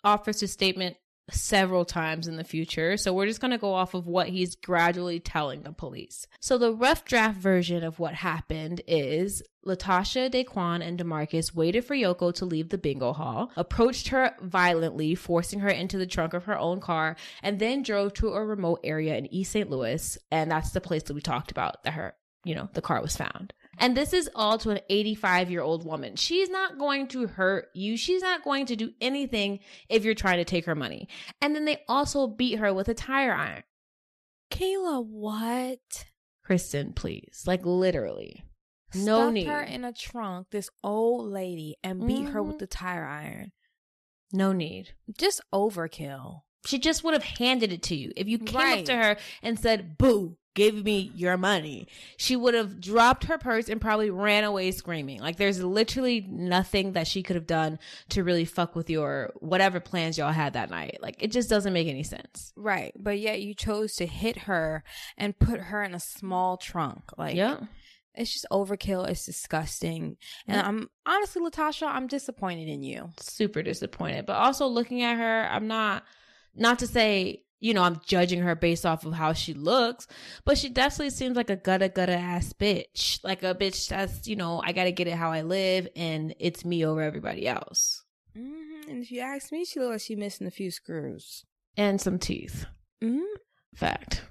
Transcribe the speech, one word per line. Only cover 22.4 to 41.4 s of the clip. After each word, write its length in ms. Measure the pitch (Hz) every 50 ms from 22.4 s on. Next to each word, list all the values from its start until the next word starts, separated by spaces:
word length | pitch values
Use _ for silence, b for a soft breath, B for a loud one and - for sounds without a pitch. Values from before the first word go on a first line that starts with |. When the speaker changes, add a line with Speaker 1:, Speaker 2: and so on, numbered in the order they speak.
| _
Speaker 1:
you 100 | 175 160
know, 140 | - - 196 -
the 80 | 165
car 200 | - - 156 -
was 160 | - - -
found. 340 | - - - - - 185 - - B B B B 175
And 160 | - 254 247
this 160 | 262 294 294
is 160 | 370 370 311 - -
all 240 | 226 214 208 220 220
to 120 | - 220
an 80 | 208 196 - -
eighty-five-year-old 960 | 196 208 214 220 214 214 - 190 180 180 185 175 180 170 139 156 165 160 170
woman. 300 | 160 160 147 131 113 95
She's 340 | - - - 339 370 392 359
not 300 | 370 381 381 349 330 269
going 280 | 285 285 277 277 269 262
to 180 | 254 254 240
hurt 400 | 202 - 190 190 185 196 190 - _ _
you. 200 | 185 196 208 226
She's 280 | 226 - - 370 370 370
not 200 | 370 359 320 -
going 220 | 285 277 269 277
to 80 | 233 240
do 140 | 214 226 226 - _
anything 600 | 240 254 269 285 277 254 240 214 202 202 196 196 B B B B B
if 160 | B 220 226 208
you're 120 | 220 220
trying 220 | - - 190 180
to 80 | 175 170
take 200 | - 185 170 160
her 80 | 175 160
money. 340 | 147 131 104 71 - - B B B B B B _ 285
And 100 | 294 302
then 100 | 302 302
they 180 | 302 294 294 -
also 380 | - 240 277 294 285 - 285 269
beat 320 | 240 214 - 254 247 208
her 160 | 214 214 202 190
with 140 | 190 196 -
a 60 | 226
tire 380 | - - - 269 269 277 247 196
iron. 260 | - - 104 76 - - _ _ _ _ _ _ _ _ _ _ _ _ _ _ _ _ _
Speaker 2:
Kayla, 540 | - - 370 381 381 392 370 349 302 254 233
what? 1000 | 220 214 214 208 214 214 214 226 233 240 254 254 254 262 240 _ _ - - - - _ _ _ _ _ _ _
Speaker 1:
Kristen, 500 | - 190 175 - - - 143 143 - -
please. 500 | - - - - - - - - - -
Like, 160 | 180 180 180 180
literally. 760 | 175 180 180 185 185 170 147 107 82 50 50 52 50 50 - - - - _ _ _ _ _ _ - -
No 220 | 185 196 214 220
Speaker 2:
Stuffed 160 | 226 233 233 233
Speaker 1:
need. 140 | 208 175
Speaker 2:
her 140 | 214 294 294
in 220 | - - - 247 247
a 80 | 247 233
trunk, 540 | - - - - 240 220 196 185 180 185 _
this 180 | - 208 190 - _ _ -
old 460 | 202 208 220 226 233 247 240 233 208
lady, 440 | 196 196